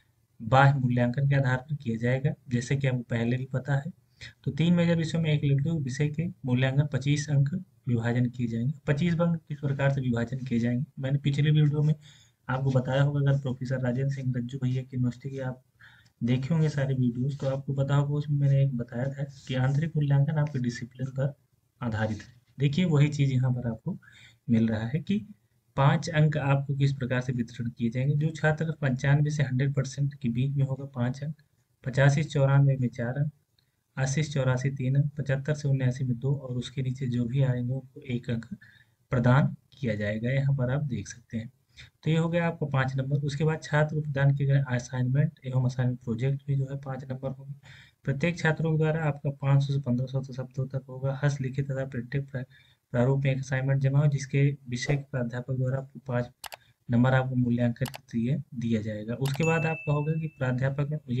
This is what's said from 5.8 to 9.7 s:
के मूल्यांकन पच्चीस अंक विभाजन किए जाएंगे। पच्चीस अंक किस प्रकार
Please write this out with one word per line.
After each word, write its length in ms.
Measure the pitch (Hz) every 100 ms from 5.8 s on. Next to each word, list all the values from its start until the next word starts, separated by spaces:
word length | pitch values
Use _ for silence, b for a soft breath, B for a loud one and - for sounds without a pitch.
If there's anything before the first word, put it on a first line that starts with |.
| 127 127 147
के 180 | 147 170
मूल्यांकन 600 | - 131 123 131 135 151
पच्चीस 380 | 120 143 147 -
अंक 340 | 139 139 185 - _ -
विभाजन 380 | 117 117 123 123
किए 200 | 123 117
जाएंगे। 280 | 113 127 156 -
पच्चीस 280 | 143 175
अंक 260 | 165 170 165 -
किस 100 | 147
प्रकार 320 | 139